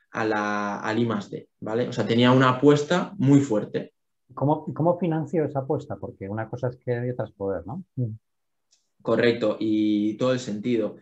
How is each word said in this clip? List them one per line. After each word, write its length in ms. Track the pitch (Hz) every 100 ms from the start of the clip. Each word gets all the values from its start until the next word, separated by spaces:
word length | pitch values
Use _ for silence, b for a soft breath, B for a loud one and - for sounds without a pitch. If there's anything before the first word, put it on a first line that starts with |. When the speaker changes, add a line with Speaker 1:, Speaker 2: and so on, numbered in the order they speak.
| b
Speaker 1:
a 140 | 113
la, 560 | 110 107 104 104 101 101
al 180 | 110 110
I 80 | 117
más 240 | 107 95
D, 180 | - - -
¿vale? 280 | 107 113 127
O 40 |
sea, 140 | 123 107
tenía 260 | 117 123
una 160 | 127 131
apuesta 640 | 123 143 143 - 180 - -
muy 220 | 131 143
fuerte. 520 | - 107 - 117 - _ _ _ _
Speaker 2:
¿Cómo, 380 | 127 139 151 151
cómo 240 | 127 160 175
financió 460 | 175 160 151 165
esa 160 | 147 135
apuesta? 360 | 131 143 - 98
Porque 320 | 98 - 98
una 200 | 107 110
cosa 200 | 123 123
es 80 | 123
que 160 | -
hay 180 | 120 123
otras 200 | 123 110
poder, 320 | - 98 92 -
¿no? 180 | 156 185 -
Mm. 180 | 120 110 _ _ _ _ _ _ _ _
Speaker 1:
Correcto, 560 | - 113 120 110 107 -
y 540 | 110 107 107 104 104
todo 180 | 104 127
el 80 | 127
sentido. 560 | 113 104 120 117 104 -